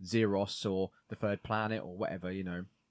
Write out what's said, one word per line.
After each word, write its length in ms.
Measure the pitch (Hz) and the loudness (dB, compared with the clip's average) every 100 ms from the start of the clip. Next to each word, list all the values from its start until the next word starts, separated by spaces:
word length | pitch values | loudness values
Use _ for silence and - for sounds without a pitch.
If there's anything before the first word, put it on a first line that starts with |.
Zeros 640 | 92 113 110 98 98 - 104 | 0 4 6 4 2 -2 0
or 240 | 95 95 - - | 2 0 -4 -12
the 80 | - | -4
Third 260 | 104 101 | -2 -2
Planet 400 | - 110 107 110 | -2 0 0 -2
or 140 | 90 90 | -4 -4
whatever, 340 | 107 92 90 | -2 -2 -4
you 140 | 95 | -4
know. 220 | 92 87 95 _ _ | -4 -4 -6 _ _